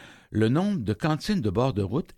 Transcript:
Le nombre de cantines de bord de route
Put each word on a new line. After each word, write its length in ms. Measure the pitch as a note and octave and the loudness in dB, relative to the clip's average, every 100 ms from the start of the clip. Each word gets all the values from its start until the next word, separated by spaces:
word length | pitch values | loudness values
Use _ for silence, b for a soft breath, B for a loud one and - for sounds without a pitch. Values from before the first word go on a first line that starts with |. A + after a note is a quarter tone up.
| B B B | B B B
Le 180 | G#2 A2 | 0 2
nombre 300 | C#3+ G3+ F#3+ | 2 2 0
de 140 | G2+ | -2
cantines 480 | G#2+ D#3 D3+ - G#3 | 0 0 0 0 0
de 80 | G#2+ | 0
bord 240 | F#2+ C3 | 2 0
de 100 | G2+ | 0
route 280 | F#2+ B2+ - | -2 -2 -6